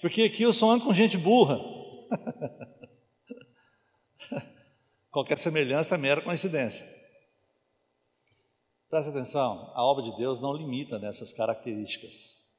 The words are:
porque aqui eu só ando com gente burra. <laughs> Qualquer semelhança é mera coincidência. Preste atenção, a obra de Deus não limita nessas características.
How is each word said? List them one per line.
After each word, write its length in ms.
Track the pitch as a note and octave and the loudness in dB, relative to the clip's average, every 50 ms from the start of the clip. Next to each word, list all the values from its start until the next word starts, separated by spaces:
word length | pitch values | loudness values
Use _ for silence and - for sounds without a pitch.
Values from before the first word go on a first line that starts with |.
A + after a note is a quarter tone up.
porque 220 | - E3+ - A3 | -2 -2 2 4
aqui 220 | A3+ G#3 A3 - A3+ | 2 2 4 4 4
eu 80 | A#3+ | 4
só 180 | G#3+ - A3 A3 | 6 6 6 6
ando 140 | A#3 A#3+ A#3+ | 6 6 4
com 100 | C#4 G3+ | 2 4
gente 240 | E3+ A3+ A3 G3 F#3 | 6 6 4 4 2
burra. 400 | D#3 F3+ A3+ B3 G#3 C#3 C#3 - - - - - - - - - - - | 4 6 8 8 8 6 4 -2 -4 -10 -14 -14 -16 -16 -18 -20 -10 -8
<laughs> 2250 | A#3 - - - - - - A#2 - - A#2+ - - _ - - _ _ _ _ _ _ _ _ - - - _ _ _ _ _ _ _ _ _ _ _ _ _ _ _ - - - - - - - _ _ _ _ _ _ _ _ _ _ _ | -8 -8 -6 -10 -10 -10 -10 -12 -12 -14 -20 -20 -20 _ -20 -20 _ _ _ _ _ _ _ _ -20 -20 -20 _ _ _ _ _ _ _ _ _ _ _ _ _ _ _ -14 -10 -10 -10 -10 -12 -20 _ _ _ _ _ _ _ _ _ _ _
Qualquer 260 | - D3 C3+ - D3+ | -6 -6 -2 -2 -2
semelhança 600 | C#3+ - F3 D#3 D#3 C#3+ B2 C3 D3 D#3+ - G3 | -2 -2 -2 0 0 0 0 0 -2 0 0 -2
é 20 | E3+ | -2
mera 240 | C#3 C3+ C#3+ D#3 | 2 0 0 0
coincidência. 640 | E3 F3 F3 D#3+ - F#3+ D#3+ D3 B2+ A2 - - - - - - - _ _ _ _ _ _ _ _ _ _ _ _ _ _ _ _ _ _ _ _ _ _ _ _ _ _ _ _ _ _ _ _ _ _ _ _ _ | 0 -2 -2 -2 -2 -2 -2 -2 -2 -2 -4 -8 -10 -12 -20 -20 -20 _ _ _ _ _ _ _ _ _ _ _ _ _ _ _ _ _ _ _ _ _ _ _ _ _ _ _ _ _ _ _ _ _ _ _ _ _
Preste 200 | - D#3+ C#3+ D3+ | -2 -2 -2 -2
atenção, 640 | C#3+ C#3 B2+ B2+ - D3 C3+ A#2+ G2+ F2 G#2+ - - | -6 -6 -6 -4 -2 0 0 0 -2 -6 -12 -12 -4
a 80 | B2+ | 0
obra 220 | A#2+ C3 C#3 C3+ A#2+ | 2 2 2 2 0
de 120 | A2+ G#2+ | -8 -6
Deus 220 | G2+ A#2+ C3 C3 A#2 | -4 -4 -4 -4 -4
não 140 | B2 C#3 | -4 -6
limita 440 | C#3+ D3+ D#3+ C#3+ B2 C3 C#3+ - A#2 | -6 -6 -8 -8 -8 -8 -8 -8 -10
nessas 360 | G#2 G2+ G#2 G2+ - A#2 - | -8 -8 -8 -8 -8 -8 -10
características. 1040 | - - A2 A2+ A2+ - - B2 A2 G#2 G#2 - - - - - - - - - - _ _ _ _ | -6 -4 -2 -2 -2 -4 -6 -8 -8 -8 -6 -8 -10 -10 -10 -14 -12 -12 -12 -12 -16 _ _ _ _